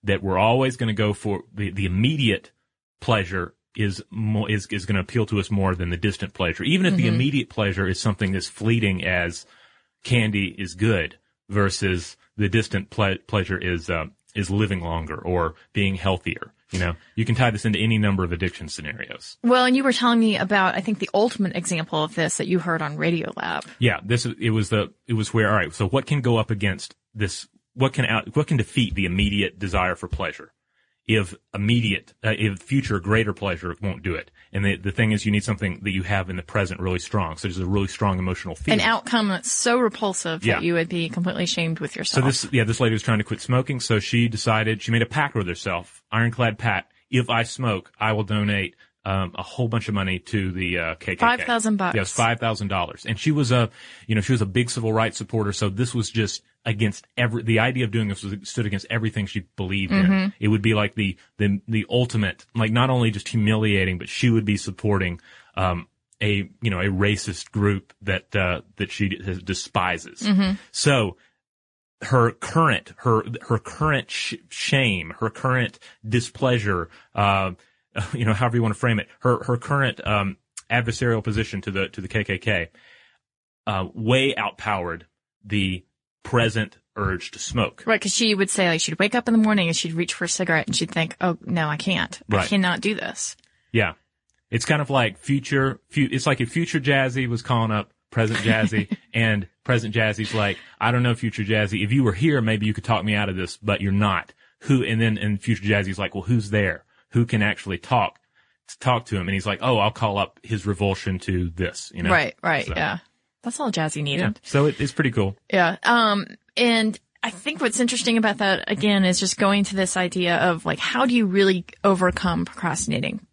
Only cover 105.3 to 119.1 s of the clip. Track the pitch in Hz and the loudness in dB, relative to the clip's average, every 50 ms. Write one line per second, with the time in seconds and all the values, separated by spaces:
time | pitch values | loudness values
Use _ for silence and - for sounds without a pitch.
105.3 | 104 98 - 120 113 - 98 104 104 101 95 95 92 104 101 90 - 98 85 107 | -2 -2 0 -2 -2 0 2 2 2 2 2 -2 -4 -4 -6 -4 -4 -6 -2 0
106.3 | 123 117 101 101 104 107 101 92 80 - _ _ _ _ _ _ - 117 117 117 | 0 0 2 0 0 2 2 0 -2 -4 _ _ _ _ _ _ 0 0 2 2
107.3 | - 107 101 104 - - - 98 92 82 - - 131 120 98 - _ _ _ _ | 2 0 2 0 0 -4 -6 -8 -8 -8 -2 0 0 2 2 0 _ _ _ _
108.3 | _ _ _ _ _ _ _ - - _ - 131 123 117 117 - 107 95 87 92 | _ _ _ _ _ _ _ -20 -18 _ 0 2 2 2 0 -2 -4 -2 -2 -2
109.3 | 98 98 90 104 98 - - 127 123 107 101 107 - - 120 107 101 101 - - | -2 -2 0 -2 -4 0 0 2 4 4 4 2 2 0 -2 0 2 0 0 -2
110.3 | _ _ - - 113 101 92 104 98 95 101 98 95 - - 98 92 90 - - | _ _ -6 -4 -4 -2 0 -2 0 2 2 0 0 0 -2 -4 -4 -2 -2 -2
111.3 | 95 90 90 85 82 87 90 - - - - - - - - 170 180 165 143 - | -2 0 -2 -2 -2 -4 -4 -4 -4 -8 -16 -12 -8 -4 0 2 2 2 2 -2
112.3 | - _ - 175 156 135 - - 87 - 147 123 98 165 _ _ _ _ _ _ | -6 _ -2 -2 -2 0 -2 -4 -2 -2 -2 -2 -4 -6 _ _ _ _ _ _
113.3 | _ _ - 233 - - 294 233 - 170 156 156 - 147 147 143 139 170 175 202 | _ _ -10 -10 -6 -4 -4 -2 -2 -2 -2 -2 -4 -4 -4 -2 -2 0 0 -2
114.3 | 214 - _ - - 143 143 151 139 - 147 135 - - 147 131 - 117 101 95 | -2 -6 _ 0 2 2 2 2 2 0 -4 -2 0 0 0 2 2 2 0 0
115.3 | 101 _ _ _ - 190 175 165 185 - - - 240 240 226 214 202 202 196 - | -2 _ _ _ 2 4 4 2 0 0 2 2 4 4 4 4 2 0 -2 -6
116.3 | - _ _ _ _ - 240 240 233 226 220 220 214 - _ _ _ _ - 226 | -14 _ _ _ _ 2 2 4 4 4 2 0 -2 -6 _ _ _ _ -8 -8
117.3 | - - - 269 - 180 240 226 226 - 247 240 254 233 - 240 233 226 220 214 | -8 -6 -8 -8 -4 -2 -2 -2 0 0 0 0 0 0 0 2 2 2 2 2
118.3 | 196 - 208 196 190 - - - 214 185 196 208 202 196 190 185 | 0 2 2 0 0 0 0 -4 -2 0 2 2 4 4 4 4